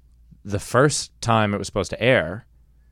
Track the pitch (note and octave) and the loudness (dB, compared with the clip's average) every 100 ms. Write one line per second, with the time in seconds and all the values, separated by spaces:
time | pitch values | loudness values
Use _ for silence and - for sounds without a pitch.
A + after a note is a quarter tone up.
0 | _ _ - - G2+ G2+ - A#2+ D3 - | _ _ -20 -18 -8 -8 0 2 2 0
1 | - - A#2+ A2+ G#2 G2+ F#2+ G#2 F2 - | -8 -6 0 2 2 -2 -4 -4 -4 0
2 | A#2 A#2 D#2+ G#2 - _ _ _ _ | 2 2 2 -6 -14 _ _ _ _